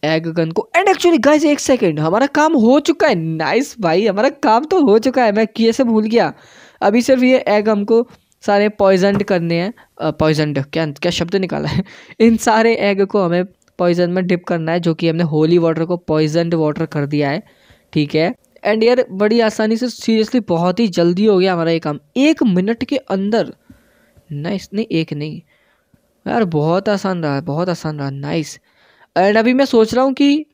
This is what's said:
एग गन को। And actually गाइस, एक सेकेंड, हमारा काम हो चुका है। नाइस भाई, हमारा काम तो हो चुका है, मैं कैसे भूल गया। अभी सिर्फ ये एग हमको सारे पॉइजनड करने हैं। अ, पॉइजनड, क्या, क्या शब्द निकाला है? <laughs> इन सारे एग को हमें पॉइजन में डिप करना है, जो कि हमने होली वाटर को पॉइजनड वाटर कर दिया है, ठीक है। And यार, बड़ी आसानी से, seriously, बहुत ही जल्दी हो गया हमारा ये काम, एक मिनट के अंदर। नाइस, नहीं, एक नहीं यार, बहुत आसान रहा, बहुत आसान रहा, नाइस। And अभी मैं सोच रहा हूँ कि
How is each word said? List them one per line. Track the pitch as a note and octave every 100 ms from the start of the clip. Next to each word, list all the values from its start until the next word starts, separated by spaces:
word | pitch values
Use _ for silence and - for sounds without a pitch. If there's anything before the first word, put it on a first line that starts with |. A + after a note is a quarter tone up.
एग | D3+ D#3+ E3
गन | E3 D#3+
को। | E3+ - E4
And | G4+
actually | F#4+ F4 E4
गाइस, | C4+ D4+ D4
एक | C#4+
सेकेंड, | - B3+ F#3+ D3+
हमारा | D#3 G3+ C#4
काम | - D4+
हो | D#4 A3 C#4
चुका | D4+ D#4+ D#4+
है। | G3
नाइस | D#3+ D#3+ D3+ G3+ C#4 -
भाई, | F3+ E3 G#3+
हमारा | G3 C4
काम | - D4 A3+ D#4
तो | F#4 C#4
हो | G#3+
चुका | C4 C4
है, | A#3
मैं | G3+ A3
कैसे | - A3+ A3+
भूल | B3+ A3 G#3+
गया। | A#3 E3 - - - - _
अभी | G3+ A3
सिर्फ | A#3+ C4
ये | B3+ B3+ -
एग | G#3 G#3
हमको | G#3+ G3+ A3+ B3 - _ _
सारे | - G3+ G#3
पॉइजनड | G#3 G3 F#3+ G3 G3+
करने | G3+ F#3 E3+ E3+
हैं। | F#3 - _ _
अ, | D#3+
पॉइजनड, | D3+ D#3 D#3 D3+ C#3 C#3
क्या, | D#3+ D#3
क्या | C#3+ E3+
शब्द | F3 E3+ G3
निकाला | F#3 D3 D3+
है? | - - -
<laughs> | - -
इन | A3+ A3+
सारे | - A3 A3+ A3+
एग | G3+ G3 G3
को | G3+
हमें | F3+ F3 F#3 _ _ -
पॉइजन | F3 F3 F3
में | F3+ F3+
डिप | F3+
करना | - F3 D#3+
है, | E3+
जो | E3+
कि | D#3+ E3
हमने | E3
होली | E3+ D3+ D#3+ F3
वाटर | E3 D#3+ E3
को | F3
पॉइजनड | - D#3 D#3 D#3+ E3+
वाटर | E3 D3+ D3 D#3+
कर | D3+ C#3+
दिया | D3 C#3+
है, | D#3 - _ _ _ _
ठीक | D#3+ D3 D#3
है। | E3+ B3 _ _ -
And | A3
यार, | A3+ B3 -
बड़ी | F#3+ G#3 A#3
आसानी | A3 - G#3+ A3+
से, | B3
seriously, | - - A3 G#3+ B3+ -
बहुत | E3+ F3 F3+
ही | A3+
जल्दी | F3 E3+ F3 G#3+
हो | F#3+
गया | F#3+
हमारा | F3 E3
ये | E3
काम, | D#3 D3 _ -
एक | C#4+ D#4
मिनट | B3+ F#3 F#3+ A#3
के | - C#4+
अंदर। | - F#3+ G3 A3+ - - _ _ _ _ _ _ _
नाइस, | D3 D#3+ G3 -
नहीं, | G3 A3
एक | E3 D#3+
नहीं | D3 D3+ E3 _ _ _ _ _ _ _ _ -
यार, | A#3
बहुत | G3+ D#3 D#3 F3 G3+
आसान | G3+ G3 F3+
रहा, | D#3 C#3
बहुत | E3 D3 F3+
आसान | E3 D#3 D3+
रहा, | C#3
नाइस। | C#3 C#3+ E3 D3 - _ _ _ _ _ -
And | F#3+ G#3+
अभी | A3+
मैं | B3+ C4+
सोच | A#3 A3
रहा | A3+
हूँ | C4+
कि | C4 C#4+ D4 D4+